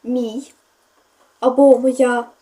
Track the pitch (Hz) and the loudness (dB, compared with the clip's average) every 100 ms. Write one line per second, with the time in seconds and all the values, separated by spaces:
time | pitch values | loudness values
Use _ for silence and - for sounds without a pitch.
0 | 226 247 226 226 277 _ _ _ _ _ | -6 -6 -6 -10 -16 _ _ _ _ _
1 | _ _ _ _ 262 254 277 240 262 254 | _ _ _ _ -4 2 4 4 2 -2
2 | 247 240 233 _ | -2 -2 -8 _